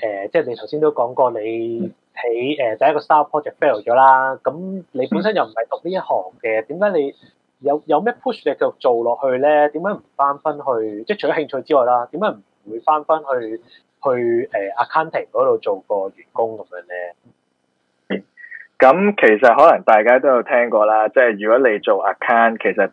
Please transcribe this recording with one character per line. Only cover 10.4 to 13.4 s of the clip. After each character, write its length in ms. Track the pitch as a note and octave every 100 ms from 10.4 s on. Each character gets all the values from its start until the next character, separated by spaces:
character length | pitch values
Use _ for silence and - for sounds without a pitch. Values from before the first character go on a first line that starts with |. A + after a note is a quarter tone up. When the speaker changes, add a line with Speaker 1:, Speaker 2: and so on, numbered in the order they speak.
| D#3 D3
Speaker 1:
去， 460 | C3+ A#2 A2 G#2 A2+
即 80 |
係 60 | G#3
除 80 | C#3+
咗 60 | D#3+
興 120 | C#3
趣 140 | C3+ -
之 80 | C#3+
外 100 | B2
啦， 220 | B2 B2
點 80 | D#3+
解 80 | G#3
唔 420 | A2 _ _ G#2
會 80 | A2+
返 240 | D#3 D3+
返 160 | D3+ D#3
去， 380 | C#3+ B2+